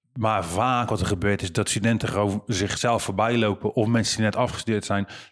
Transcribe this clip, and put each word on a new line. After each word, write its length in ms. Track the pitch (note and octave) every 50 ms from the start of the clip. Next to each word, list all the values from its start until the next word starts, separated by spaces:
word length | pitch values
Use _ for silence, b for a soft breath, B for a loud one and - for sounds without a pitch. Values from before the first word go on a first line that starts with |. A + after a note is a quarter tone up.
| _ _ - A#2+
maar 260 | G#2+ A2 A2 G2 F2
vaak 440 | E2 E2+ G2 A#2+ C3 B2+ A#2+ A#2+ A2+
wat 120 | A2+ F#2
er 60 | -
gebeurt 360 | F#2+ G2+ F2 F#2+ G2+ G2+ -
is 100 | - F2
dat 160 | - A2 G2+ -
studenten 400 | - G#2+ G2+ A#2 A#2 G#2 G#2+ A2
gewoon 340 | - G2+ G#2 G2+ G2 G#2+ -
zichzelf 560 | - G#2+ F2+ G2+ G2 - - - A#2+ A#2 G2+
voorbij 360 | - - G2 F#2+ G#2+ A#2 A#2+ A#2+
lopen 340 | A2 G#2 F#2+ - - G#2+ -
of 120 | B2+ G#2+
mensen 300 | A2+ A#2 A2+ G#2 - -
die 80 | G#2+ A2
net 120 | G#2 -
afgestudeerd 480 | A2+ B2 F2 - - - A#2 A2 G#2 -
zijn 220 | - G2+ G2+ G2 B B B B B